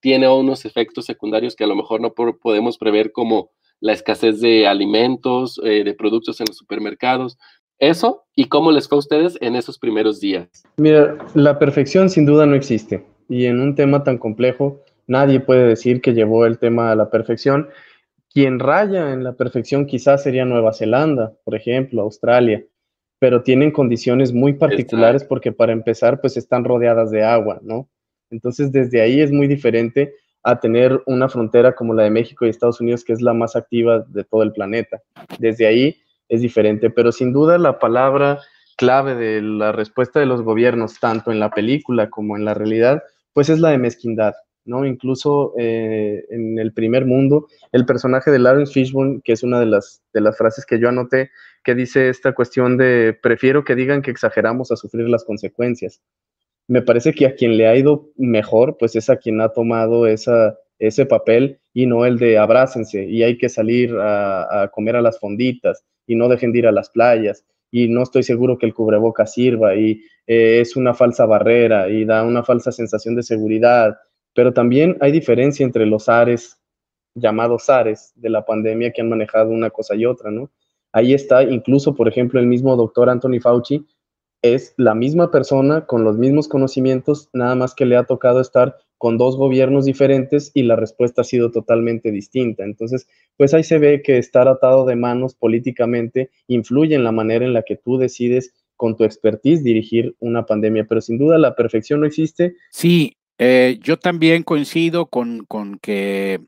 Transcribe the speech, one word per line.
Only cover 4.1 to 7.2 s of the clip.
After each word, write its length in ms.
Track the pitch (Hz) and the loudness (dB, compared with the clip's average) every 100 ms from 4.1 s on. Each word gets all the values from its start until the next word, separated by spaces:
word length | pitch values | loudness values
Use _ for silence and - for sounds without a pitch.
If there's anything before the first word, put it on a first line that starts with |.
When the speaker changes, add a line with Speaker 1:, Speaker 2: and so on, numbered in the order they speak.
| 110 113 107 | 0 0 0
Speaker 1:
de 260 | 117 113 101 | 2 4 4
alimentos, 960 | 101 101 104 123 127 135 127 131 - | 2 0 0 0 -2 -2 -2 -4 -6
eh, 180 | 113 107 | -2 0
de 120 | 101 | -2
productos 460 | 101 107 113 113 113 | -4 -2 -2 -6 -8
en 60 | 110 | -8
los 100 | - | -10
supermercados. 800 | _ 104 107 104 127 127 | _ -10 -10 -6 -4 -2